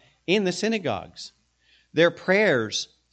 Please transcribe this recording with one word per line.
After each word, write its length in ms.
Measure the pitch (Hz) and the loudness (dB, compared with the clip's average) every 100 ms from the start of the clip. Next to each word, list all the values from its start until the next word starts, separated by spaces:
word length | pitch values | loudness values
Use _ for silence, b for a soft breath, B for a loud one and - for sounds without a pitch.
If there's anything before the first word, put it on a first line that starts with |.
| b b - | b b -2
in 180 | 196 185 | 0 0
the 80 | |
synagogues. 800 | 175 208 226 160 98 82 - - _ _ _ _ _ _ | -2 -2 -2 -4 -6 -8 -18 -20 _ _ _ _ _ _
Their 160 | 143 170 | 2 2
prayers 760 | 165 - 190 214 135 107 101 - _ _ | 2 0 2 4 2 0 -6 -10 _ _